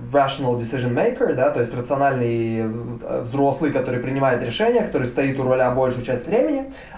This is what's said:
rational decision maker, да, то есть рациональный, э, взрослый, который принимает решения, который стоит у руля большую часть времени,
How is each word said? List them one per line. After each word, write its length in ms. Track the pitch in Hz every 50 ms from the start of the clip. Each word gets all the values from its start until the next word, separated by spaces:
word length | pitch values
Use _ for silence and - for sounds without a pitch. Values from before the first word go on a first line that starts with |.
| 120 120 131
rational 440 | 143 135 131 - - 135 127 120 120
decision 360 | 113 110 143 123 123 123 120
maker, 400 | 147 202 240 247 - 240 170 143
да, 160 | 127 131 143
то 80 | - 131
есть 160 | 117 - -
рациональный, 840 | 123 117 - 143 139 139 139 131 127 120 117 117 117 113 113 113 113
э, 600 | 113 110 110 120 120 120 117 117 - - - 131 -
взрослый, 500 | 113 127 143 139 139 135 - 160 139 135
который 260 | 131 123 127 123 120
принимает 420 | 123 131 139 139 139 131 123 113
решения, 420 | 123 120 - - 214 233 240 226 -
который 240 | - - 135 127 123
стоит 300 | - 147 139 135 131 135
у 40 | 131
руля 280 | 123 127 127 - -
большую 340 | 127 131 131 127 117 117 -
часть 200 | 135 123 113 -
времени, 460 | 160 196 247 294 311 285 269 269 - - - - - -